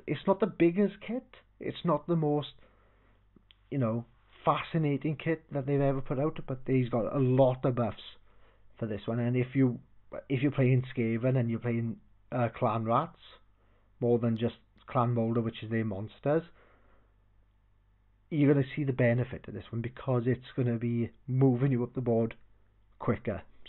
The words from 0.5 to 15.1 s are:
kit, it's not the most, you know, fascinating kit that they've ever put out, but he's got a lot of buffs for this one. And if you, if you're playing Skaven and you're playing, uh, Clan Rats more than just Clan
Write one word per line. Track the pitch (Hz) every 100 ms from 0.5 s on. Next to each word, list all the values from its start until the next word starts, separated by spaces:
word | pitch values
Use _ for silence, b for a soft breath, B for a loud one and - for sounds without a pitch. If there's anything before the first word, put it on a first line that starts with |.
| - 170 175 196 - -
kit, | 240 - - _ -
it's | - -
not | 170 147 -
the | 170
most, | 151 147 139 - b b b b b b b _ _ _ _
you | 139
know, | 117 117 117 _ _ -
fascinating | - 143 - 165 151 139 151 147
kit | 165 160 -
that | 143 131
they've | 143
ever | 139 135
put | - 127
out, | 156 156 147
but | 131 -
he's | 131 123
got | 120 101 143
a |
lot | 127 127 131 127 143
of | 123
buffs | 113 - - - b b b b b -
for | 113
this | 101 -
one. | 117
And | 120 123
if | 127
you, | 135 131 117 - - - - -
if | 139
you're | 143
playing | 139 127 131 131 -
Skaven | 113 113 127 131
and | 117
you're | 113
playing, | 120 117 117 104 - _ _
uh, | 127 117 -
Clan | 123 113 110
Rats | 120 170 - - - _ _ _ _ _ _
more | 120 120
than | 117 110
just | 117 - _ _ -
Clan | 135 120